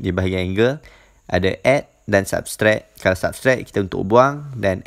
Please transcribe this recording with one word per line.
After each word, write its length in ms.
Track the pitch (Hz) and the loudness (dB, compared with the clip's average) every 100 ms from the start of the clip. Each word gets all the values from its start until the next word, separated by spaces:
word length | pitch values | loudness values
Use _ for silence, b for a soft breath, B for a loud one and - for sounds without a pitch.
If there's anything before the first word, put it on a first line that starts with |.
di 80 | 95 | -4
bahagian 480 | 90 92 92 92 95 | -2 -2 -2 -2 0
angle. 240 | 120 151 b b b b - | 0 0 b b b b -4
Ada 320 | 90 92 - | 0 0 0
add 220 | - 143 - _ | 2 2 -2 _
dan 240 | - 101 95 | 0 0 0
subtract. 720 | - - - 107 110 - - | -6 -6 0 2 2 -2 -4
Kalau 160 | 95 | -2
subtract, 560 | 92 87 - 131 123 - | 0 -4 -2 0 0 -2
kita 160 | - 95 | -4 -4
untuk 160 | 95 95 | -4 2
buang 420 | 117 135 147 147 127 | 4 4 0 -10 -4
dan 240 | 98 92 | -2 -2